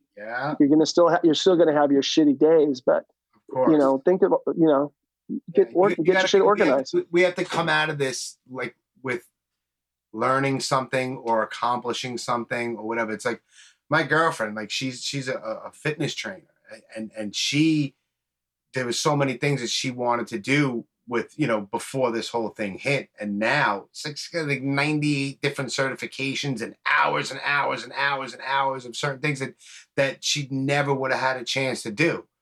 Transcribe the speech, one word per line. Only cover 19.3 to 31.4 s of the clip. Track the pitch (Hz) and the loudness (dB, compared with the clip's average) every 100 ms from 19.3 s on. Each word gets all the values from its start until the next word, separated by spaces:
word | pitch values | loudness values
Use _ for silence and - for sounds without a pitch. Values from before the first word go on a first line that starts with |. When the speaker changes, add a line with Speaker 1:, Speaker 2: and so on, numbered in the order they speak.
Speaker 1:
things | 117 147 135 | 0 -2 -2
that | 113 | -2
she | - 131 | -4 -4
wanted | 123 120 117 107 | -4 -2 0 -2
to | 107 | -6
do | 123 143 139 117 - _ - | 0 2 2 -2 -8 _ -4
with, | 117 - - | -4 -4 -2
you | 123 | 0
know, | 107 | 0
before | 98 113 - 131 120 | -2 -8 -6 -2 0
this | 113 - | 0 -4
whole | 117 104 | -4 -6
thing | - 101 90 | -6 -8 -4
hit. | 131 139 - - | -2 -2 -4 -10
And | 104 101 | -6 -2
now | 113 143 113 101 - | 0 2 0 -2 -8
it's | - 151 | -14 -12
like, | 147 | -10
she's | - | -8
got, | 170 147 | -6 -4
like, | 131 | -2
ninety-eight | 139 139 151 151 147 143 139 139 | -2 0 0 0 0 0 -4 -4
different | 147 143 123 | -6 -4 -6
certifications | - 135 123 113 - 135 - 143 113 | -4 -4 -4 -12 -8 -6 -4 -4 -6
and | 104 - - | -8 -6 0
hours | 147 147 147 139 | 2 2 0 -4
and | 135 | -6
hours | 139 143 135 127 | -2 0 0 -4
and | 123 | -8
hours | 131 143 135 123 | -4 -2 -2 -6
and | 117 131 | -10 -2
hours | 139 135 131 123 | 0 0 -2 -10
of | - | -6
certain | 147 127 | -6 -4
things | 151 131 | -4 -4
that, | 131 - - - _ - | -8 -10 -20 -20 _ -2
that | 135 - | -2 -2
she | - 147 131 | -4 -4 -4
never | 135 135 143 143 | -4 0 0 0
would | 135 131 | 0 0
have | 123 | 0
had | 131 | -2
a | 127 | -2